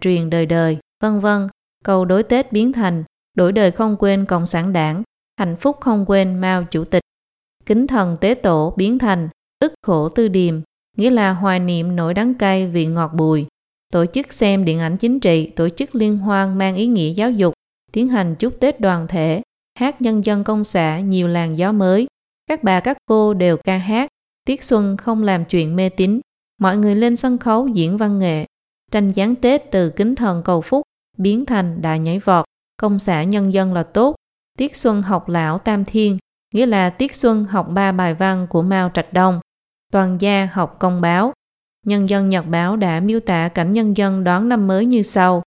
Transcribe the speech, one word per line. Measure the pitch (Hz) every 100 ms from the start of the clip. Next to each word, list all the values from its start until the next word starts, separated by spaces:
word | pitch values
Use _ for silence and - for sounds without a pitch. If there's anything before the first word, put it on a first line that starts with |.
truyền | 190 175 165
đời | 170 156
đời", | 165 165 156 - _
vân | 214 208
vân. | 208 208 196 - _ _
Câu | - 190
đối | 180 190
Tết | 220 247 269
biến | 214 240
thành | 240 190 170 156 _ _ -
"Đổi | 180
đời | 202 190
không | 175 220 208
quên | 196 196
Cộng | 196 180 175
sản | 170 185
Đảng, | 180 156 165 226 _ _ -
hạnh | 180 170
phúc | 285 285
không | 262 208 190
quên | 196 190 185
Mao | 185 185
Chủ | 170 160
tịch". | 156 180 - _ _ _ _ _ -
Kính | 214 269
thần | 254 180 165
tế | 196
tổ | 247 196 160 156 -
biến | 196 254
thành | 240 180 160 - _ _
"Ức | 311 -
khổ | - 160 156
tư | - 226
điềm", | 185 175 160 156 _ _ -
nghĩa | 233
là | 240 196
hoài | 185 196 180
niệm | 180 175 170 175
nỗi | 165
đắng | 180 240
cay | 247 202 190 185
vị | 170 160
ngọt | 165 156
bùi. | 160 156 156 147 _ _ _ _
Tổ | 175 170
chức | 262 277
xem | - 202 196
điện | 175 160
ảnh | 165 185
chính | 233 262
trị, | 196 165 156
tổ | - 170
chức | 170 277
liên | 233 214 214
hoan | 202 196 196 190
mang | 190 185
ý | 233
nghĩa | 220 156
giáo | 180 233
dục, | 220 175 - _ _ _
tiến | 220 254
hành | 240 175
chúc | 160 240 -
Tết | 269 285
đoàn | 196 170 165
thể, | 170 160 165 - _ _ -
hát | 254 285
nhân | 233 220
dân | 208 208
công | 202 214
xã | 208 185 160 160
nhiều | 196 185 175
làn | 170 165 160
gió | 185
mới. | 214 185 190 254 - _ _ -
Các | 311
bà | 214 185
các | 240 277 -
cô | 220 214
đều | 196 180 160
ca | - 190
hát, | 185 220 285 - _ _ -
tiết | 269
xuân | - 226 202 196
không | - 220
làm | 208 180
chuyện | 165 175 156 175
mê | 185
tín, | 185 190 226 - _ _ _
mọi | 214 202
người | 208 208
lên | 233 240
sân | 254 247
khấu | 240 220 269
diễn | 208 160 208
văn | 208 202
nghệ. | 180 156 - _ _ _ _
Tranh | 214 196
gián | 190 208
Tết | 247 247 285 -
từ | 190 170
kính | - 226
thần | 262 226 170
cầu | 170 170
phúc | - 269 - _ _ -
biến | 190 220 269
thành | 220 175 165
đại | 160 160
nhảy | 160 185
vọt, | 196 175 - _ _ -
công | 214 202
xã | 202 160
nhân | 175 208 196
dân | 190 185
là | 180
tốt. | 160 202 262 302 _ _ _ -
Tiết | 285 -
xuân | 240 208
học | 196 180 -
lão | 170 160 175
Tam | 226 208
Thiên, | 196 220 208 190 - _ _
nghĩa | 208 254
là | 202 180
tiết | 175 277
xuân | - 240 220
học | 202 196 -
ba | 180 196
bài | 185 175
văn | 160 190 185 180
của | 170
Mao | 180 190 180
Trạch | 170 -
Đông. | 180 185 175 - _ _ _ _
Toàn | 196 185 180
gia | 202 196 190
học | 202 160 -
công | 185 175
báo. | 170 175 233 - _ _ _ _ 208
Nhân | 202 196
dân | 202 196
nhật | 185 165
báo | 170 175 220
đã | 185 165
miêu | 202 226
tả | 220 170 170
cảnh | 180 170
nhân | 220 214 202
dân | 196 190
đón | 180 180 233
năm | 233 190
mới | 190 233
như | 240
sau. | 196 202 185 175